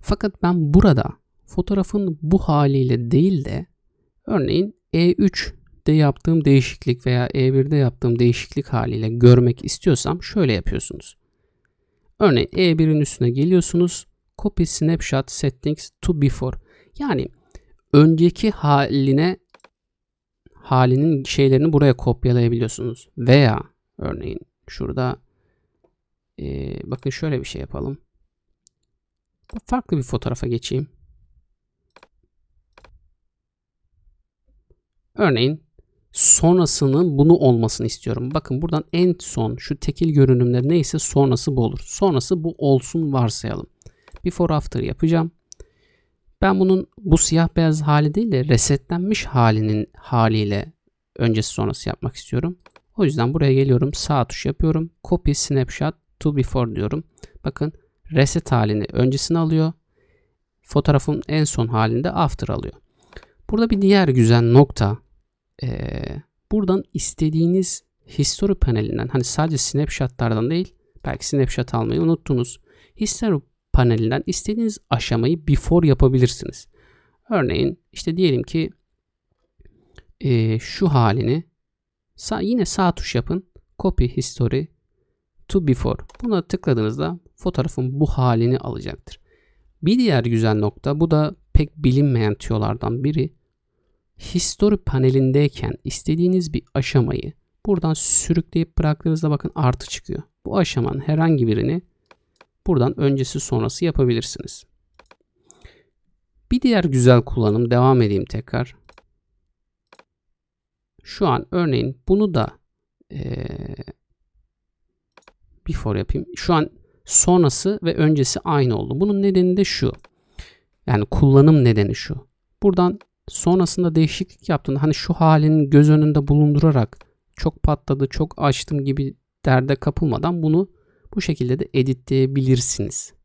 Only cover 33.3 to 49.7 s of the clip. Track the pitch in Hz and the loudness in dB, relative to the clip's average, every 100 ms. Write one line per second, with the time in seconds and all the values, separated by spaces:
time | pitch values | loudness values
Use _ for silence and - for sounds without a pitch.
33.3 | _ _ _ _ _ _ _ _ _ _ | _ _ _ _ _ _ _ _ _ _
34.3 | _ _ _ _ _ _ _ _ - 196 | _ _ _ _ _ _ _ _ -2 0
35.3 | 120 127 156 _ _ _ _ _ - - | 2 0 -2 _ _ _ _ _ 0 2
36.3 | - 160 180 165 - 139 139 180 139 147 | 4 4 4 2 0 0 2 0 4 6
37.3 | 170 135 117 113 - 117 - - 120 123 | 6 6 2 0 -2 -6 -6 -8 -6 -6
38.3 | 156 - 131 165 156 - 170 180 175 - | -8 -6 -6 -4 -4 -4 0 0 0 -6
39.3 | - 110 123 - - - - 165 147 131 | -6 -6 -6 -10 -6 -6 -2 0 4 4
40.3 | 123 123 123 131 170 139 160 - 143 139 | 4 2 0 0 0 0 -4 -2 2 2
41.3 | 123 - 131 113 135 - - 196 139 - | 2 -2 0 -2 -4 -12 -2 0 0 -2
42.3 | 185 160 - 143 135 - 170 156 135 127 | -4 -4 -2 2 2 0 -4 -2 0 0
43.3 | - 113 101 - _ - _ _ - 180 | -2 -8 -8 -12 _ -20 _ _ -8 -8
44.3 | - 170 151 - - - - 160 165 165 | -2 -2 -2 -4 -6 -6 -2 0 0 -2
45.3 | _ _ - - _ _ _ _ _ _ | _ _ -20 -20 _ _ _ _ _ _
46.3 | _ 190 190 185 190 175 - 196 160 - | _ 0 2 2 0 -2 -10 0 2 2
47.3 | 165 165 - 165 156 151 147 151 156 233 | 0 0 0 0 0 0 0 0 -2 -2
48.3 | 143 147 117 - 139 _ 175 185 214 - | -2 2 2 2 -2 _ -6 -2 -4 -2
49.3 | 131 117 110 107 | 2 2 2 0